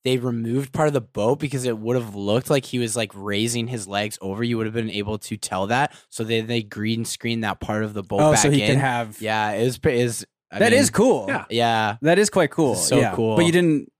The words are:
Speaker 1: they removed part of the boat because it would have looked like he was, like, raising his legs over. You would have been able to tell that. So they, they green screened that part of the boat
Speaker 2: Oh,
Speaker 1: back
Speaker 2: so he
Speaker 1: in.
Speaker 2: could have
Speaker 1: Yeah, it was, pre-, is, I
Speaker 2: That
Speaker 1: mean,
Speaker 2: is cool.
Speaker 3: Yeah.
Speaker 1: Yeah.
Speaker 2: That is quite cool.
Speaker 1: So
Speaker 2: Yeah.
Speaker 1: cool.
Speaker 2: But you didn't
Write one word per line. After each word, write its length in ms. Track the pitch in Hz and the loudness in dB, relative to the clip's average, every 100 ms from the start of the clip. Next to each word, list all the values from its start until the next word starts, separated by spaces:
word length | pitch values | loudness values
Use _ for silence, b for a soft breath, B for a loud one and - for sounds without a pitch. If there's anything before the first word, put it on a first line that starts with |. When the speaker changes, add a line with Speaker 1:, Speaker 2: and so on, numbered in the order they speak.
Speaker 1:
they 140 | 131 127 | 0 0
removed 560 | 123 117 113 127 139 | 0 -4 -2 -4 -4
part 160 | - 151 | 0 2
of 60 | |
the 60 | 139 | 0
boat 360 | 107 - 107 139 | -4 -2 0 0
because 280 | 147 131 123 | -2 -4 -2
it 100 | 110 | -4
would 180 | 110 | -2
have 200 | 127 113 | -2 -2
looked 340 | 101 101 113 - | -6 0 0 2
like 160 | 143 | -2
he 140 | - 123 | 0 -4
was, 180 | 117 117 | -2 -2
like, 160 | 110 | -4
raising 520 | 98 101 101 113 117 117 | -6 -4 0 0 -2 -4
his 180 | 123 95 | -6 -4
legs 300 | 101 107 - | -4 -4 -6
over. 200 | 95 98 | -8 -4
You 140 | 120 117 | -2 -2
would 80 | |
have 80 | 110 | -2
been 140 | 113 110 | -4 -4
able 300 | 104 101 107 | -4 -4 -6
to 180 | - 107 | -8 -10
tell 300 | - 92 98 | -4 -4 0
that. 260 | 123 147 B B | 0 0 B B
So 160 | - | -10
they, 160 | 110 113 | -2 -2
they 220 | 110 120 | 0 -4
green 420 | 101 104 107 113 | -4 -6 -4 -2
screened 400 | 110 - 117 117 | -4 -6 -6 -4
that 160 | 110 92 | -4 -4
part 240 | - 107 | -4 -4
of 80 | 107 | -4
the 100 | 104 | -6
boat 200 | 95 107 | -4 2
Speaker 2:
Oh, 80 | 151 | 4
Speaker 1:
back 80 | - | 4
Speaker 2:
so 100 | 139 | 4
he 120 | 143 | 4
Speaker 1:
in. 60 | 107 | 4
Speaker 2:
could 100 | 127 | 2
have 420 | 131 120 110 110 | 2 -2 -6 -6
Speaker 1:
Yeah, 300 | 110 110 107 | -4 0 0
it 120 | 104 | 0
was, 120 | 123 120 | -2 0
pre-, 240 | 160 120 | 0 2
is, 260 | 123 110 - _ _ | 0 -2 -12 _ _
I 80 | 95 | 0
Speaker 2:
That 140 | 226 | 4
Speaker 1:
mean, 80 | 247 | 4
Speaker 2:
is 80 | 269 | 4
cool. 380 | - 247 151 101 | 4 4 2 0
Speaker 3:
Yeah. 160 | 269 - | -6 -4
Speaker 1:
Yeah. 460 | 113 117 113 107 107 | 0 2 2 0 2
Speaker 2:
That 180 | 147 180 | 4 4
is 120 | 208 | 4
quite 200 | 190 151 | 2 2
cool. 260 | - 147 95 | 2 2 2
Speaker 1:
So 220 | - 135 | 2 2
Speaker 2:
Yeah. 160 | 117 | 2
Speaker 1:
cool. 220 | 90 113 110 | 0 2 4
Speaker 2:
But 80 | |
you 80 | 170 | 4
didn't 400 | 175 175 147 - | 4 4 0 -4